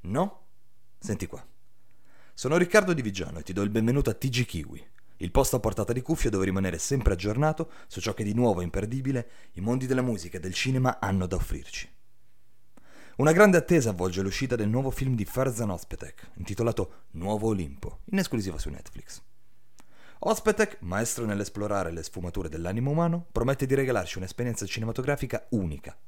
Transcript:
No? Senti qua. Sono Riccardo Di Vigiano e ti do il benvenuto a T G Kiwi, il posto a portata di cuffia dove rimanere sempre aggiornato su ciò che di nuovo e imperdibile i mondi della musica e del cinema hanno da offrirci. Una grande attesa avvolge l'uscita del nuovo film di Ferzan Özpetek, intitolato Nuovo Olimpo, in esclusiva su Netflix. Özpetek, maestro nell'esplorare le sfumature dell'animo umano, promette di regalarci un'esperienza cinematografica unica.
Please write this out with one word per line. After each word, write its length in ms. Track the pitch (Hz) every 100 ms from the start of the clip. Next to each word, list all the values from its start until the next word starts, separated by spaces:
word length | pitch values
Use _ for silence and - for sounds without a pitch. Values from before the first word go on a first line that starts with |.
No? 460 | 87 117 190 - - - - - - -
Senti 280 | 101 104 87
qua. 160 | - - - - - - - - - -
Sono 240 | - 127 165
Riccardo 340 | 175 220 190
Di 80 | 165
Vigiano 380 | 113 98 87 85
e 40 |
ti 120 | -
do 80 | 90
il 80 | 101
benvenuto 400 | 107 113 135 123
a 40 |
T 140 | 104 135
G 160 | 123
Kiwi, 420 | 123 85 71 - - - - -
il 120 | 87
posto 260 | 127 135 131
a 40 |
portata 340 | 107 98 101
di 80 | 120
cuffia 260 | 123 160 -
dove 160 | 101
rimanere 320 | 95 95 95 85
sempre 380 | - 139 107
aggiornato 580 | 90 101 113 151 156 165 - -
su 120 | -
ciò 100 | 101
che 120 | 101
di 100 | 104
nuovo 260 | 107 120 90
e 40 |
imperdibile 680 | 87 98 104 131 131 131 113 - -
i 100 | -
mondi 240 | 98 127 131
della 160 | 127
musica 340 | 127 107 85 92
e 40 |
del 120 | 92
cinema 460 | 95 131 131 127 123
hanno 240 | 98 95
da 120 | 90 90
offrirci. 540 | - 76 64 - - - - - - - - - - - - - -
Una 180 | - 131
grande 260 | 165 208 175
attesa 320 | - 170 117
avvolge 320 | 92 92 92
l'uscita 340 | 98 95 131 120
del 140 | 104
nuovo 200 | 120 135
film 240 | - 135
di 120 | 123 101
Ferzan 420 | - 131 113 110
Özpetek, 600 | 87 - - - - - -
intitolato 680 | 92 101 117 113 92 - -
Nuovo 360 | 80 92 107 110
Olimpo, 520 | 104 78 69 - - -
in 120 | 196
esclusiva 400 | 180 120 95 78
su 120 | -
Netflix. 500 | 71 - - - - - - - - - - - - - -
Özpetek, 600 | - 214 - 208 208 -
maestro 460 | 87 95 113 - 117
nell'esplorare 680 | 101 101 104 104 101 85
le 100 | 82
sfumature 460 | 80 - 87 85 85
dell'animo 420 | 78 85 101 131
umano, 360 | 151 170 170 170
promette 360 | - 117 139 131
di 80 |
regalarci 420 | 135 135 117 87 -
un'esperienza 480 | 92 - 123 113
cinematografica 840 | 98 - 113 113 127 143 127 110 -
unica. 460 | 117 90 71 - -